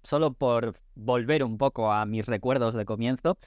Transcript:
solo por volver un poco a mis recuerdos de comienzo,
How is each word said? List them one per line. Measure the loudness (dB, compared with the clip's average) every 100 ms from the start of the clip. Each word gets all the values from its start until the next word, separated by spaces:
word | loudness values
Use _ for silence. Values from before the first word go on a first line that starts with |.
solo | -2 0 0
por | 0 0 2 0 -6 -18 -12
volver | 0 0 2 0
un | 0 0
poco | 0 2 0
a | 2 0
mis | -4 -2
recuerdos | -2 0 0 0 -2
de | -4
comienzo, | -4 -2 0 -2 -2